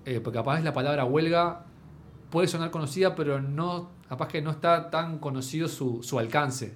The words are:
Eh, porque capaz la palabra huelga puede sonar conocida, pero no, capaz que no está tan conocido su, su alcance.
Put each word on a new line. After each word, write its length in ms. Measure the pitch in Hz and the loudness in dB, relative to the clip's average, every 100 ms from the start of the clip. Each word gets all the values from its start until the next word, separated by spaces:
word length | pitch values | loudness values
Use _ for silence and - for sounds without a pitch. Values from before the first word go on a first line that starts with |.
Eh, 160 | 135 117 | -6 -4
porque 180 | 117 113 | -4 -2
capaz 220 | 123 160 | 0 0
la 120 | 160 | 0
palabra 320 | 131 139 147 | 0 0 2
huelga 600 | 127 147 160 170 170 165 - - - - - - - | 2 2 4 4 2 0 -14 -20 -20 -20 -20 -20 -2
puede 160 | 165 180 | 2 2
sonar 240 | 170 165 | 2 -2
conocida, 440 | 165 143 180 185 | -2 -2 2 2
pero 260 | 165 147 139 | 2 0 0
no, 500 | 139 143 175 175 175 - - | -2 -2 -2 -4 -8 -16 -10
capaz 200 | 127 151 | -6 -4
que 140 | 165 | -2
no 80 | 151 | -4
está 400 | 151 170 170 160 | 0 4 4 2
tan 280 | 156 165 156 | -2 -2 -4
conocido 500 | 147 131 123 156 165 | -4 -4 -4 -2 -2
su, 340 | - 131 117 | -2 -2 -2
su 160 | - 127 | -2 -2
alcance. 560 | 113 147 143 127 107 | 2 2 0 -2 -8